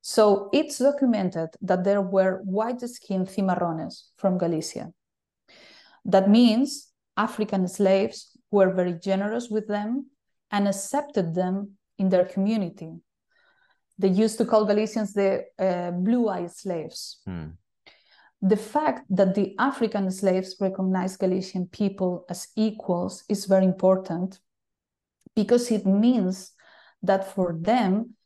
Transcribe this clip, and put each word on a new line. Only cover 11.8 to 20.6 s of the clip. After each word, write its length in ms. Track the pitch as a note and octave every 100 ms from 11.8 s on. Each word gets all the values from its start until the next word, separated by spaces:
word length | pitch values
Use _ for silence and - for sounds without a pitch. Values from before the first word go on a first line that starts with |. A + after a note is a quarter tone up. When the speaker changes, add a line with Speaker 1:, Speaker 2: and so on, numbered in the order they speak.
| _ -
Speaker 1:
in 120 | F#3+
their 160 | F3+ F#3
community. 680 | - G3 A3 F3 - D#3+ E3 _ _ _ _ _ _ _ _ _ -
They 120 | F#3+
used 280 | F#3 A3 A3
to 60 | A3
call 200 | G#3+ G#3
Galicians 480 | G#3 G#3+ A3+ G#3
the, 320 | G3+ G3 - - -
uh, 340 | F#3+ F3+ F3
blue-eyed 600 | F3 F#3 A#3+ A3 F#3 F3
slaves. 680 | - G3 E3+ D3+ - - - -
Speaker 2:
Hmm. 260 | - D#2 E2+ _ _ - _ _ _ _ _
Speaker 1:
The 160 | F#3+ G#3
fact 480 | - D4 D4+ B3 -
that 260 | F#3 F#3+ G3
the 200 | F#3+ -
African 540 | C4+ C4+ A3 G#3 F#3+
slaves 460 | F#3 G3 F#3 F#3+
recognized 600 | -